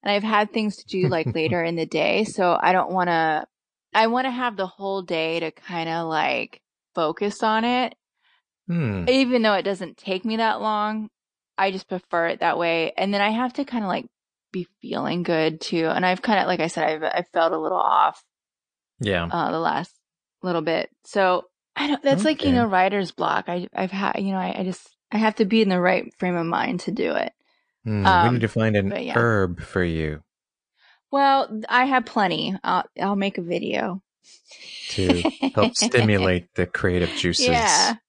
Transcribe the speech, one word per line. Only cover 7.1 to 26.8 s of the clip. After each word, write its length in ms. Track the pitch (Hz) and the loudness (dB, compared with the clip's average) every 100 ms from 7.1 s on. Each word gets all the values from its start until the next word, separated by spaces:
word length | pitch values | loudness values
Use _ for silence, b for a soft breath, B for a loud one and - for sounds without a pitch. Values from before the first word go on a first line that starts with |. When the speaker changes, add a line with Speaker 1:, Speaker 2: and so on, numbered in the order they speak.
| 151 202 202 | -2 -4 -2
Speaker 1:
on 220 | 226 220 233 | 0 2 0
it. 300 | 247 247 - _ _ _ _ _ _ - | 0 -2 -8 _ _ _ _ _ _ -6
Speaker 2:
Hmm. 360 | 170 131 98 90 | -2 0 0 2
Speaker 1:
Even 320 | 262 262 247 | 2 4 2
though 120 | 220 196 | 2 2
it 80 | |
doesn't 340 | 175 190 180 - | 0 -4 -8 -12
take 260 | - 190 | -6 -4
me 140 | 214 220 | -2 0
that 240 | 226 214 | 0 0
long, 480 | 214 214 214 214 214 _ _ _ _ - | -2 -2 -2 -4 -8 _ _ _ _ -2
I 140 | 196 | -2
just 180 | 190 - | -2 -8
prefer 380 | 185 _ 170 165 | -10 _ -2 0
it 120 | - | 0
that 180 | 170 147 | 0 0
way. 360 | 170 165 160 - | 0 0 -2 -2
And 180 | 196 | -2
then 60 | 202 | 0
I 100 | 202 | 0
have 200 | 220 247 | 0 -4
to 120 | 247 277 | -4 -6
kinda, 220 | 247 202 | -4 -2
like, 180 | 180 - _ _ _ _ | -4 -6 _ _ _ _
be 140 | 185 175 _ | -10 -10 _
feeling 420 | - - 143 170 | -10 -6 -4 -4
good 380 | 175 165 160 160 | 0 0 0 -2
too. 240 | - 170 160 | -4 -2 0
And 180 | - 185 | 2 0
I've 160 | 185 | 0
kinda, 240 | - 208 - | 0 0 2
like 140 | 180 | 0
I 80 | 165 | -2
said, 160 | 175 156 | 0 -2
I've, 140 | 156 | 0
I've 240 | 160 - 175 | -2 -2 -2
felt 240 | 180 165 | 0 2
a 40 | 160 | 0
little 200 | 156 185 | -2 0
off. 420 | - 147 151 - _ _ _ _ _ _ _ _ | 2 4 2 0 _ _ _ _ _ _ _ _
Speaker 2:
Yeah. 260 | 107 90 85 | 0 0 0
Speaker 1:
Uh, 200 | 170 156 | -2 -2
the 80 | 160 | 0
last 340 | 165 151 180 _ _ _ _ _ | -2 -2 -6 _ _ _ _ _
little 180 | 185 170 | -4 -2
bit. 280 | 160 160 - _ - | -2 -2 -4 _ -6
So 400 | 202 190 185 - _ _ - | 0 2 2 -2 _ _ -6
I 120 | 285 | -2
don't, 160 | 285 | 0
that's 220 | 285 269 220 | 2 2 2
like, 160 | 294 | 0
you 60 | 285 | 2
Speaker 2:
Okay. 80 | 247 | 2
Speaker 1:
know, 80 | 233 | 4
writer's 460 | 185 185 202 180 | 4 2 2 -4
block. 340 | - 165 - - | -4 -2 -2 -2
I, 220 | 175 175 | -6 -6
I've 180 | - 190 | -4 -4
had, 240 | 196 196 - | -2 -2 -2
you 120 | 196 | -4
know, 60 | 190 | -4
I, 200 | 185 - | -4 -4
I 40 | 185 | -6
just, 240 | 180 - _ _ | -8 -14 _ _
I 100 | 220 | 0
have 160 | 220 208 | 0 2
to 100 | 208 | 2
be 160 | 220 | 4
in 80 | 208 | 4
the 100 | 180 | 4
right 320 | 180 190 - _ | 2 2 -2 _
frame 180 | 180 175 | -2 -2
of 100 | 165 | -2
mind 340 | - - 180 | -2 -2 -4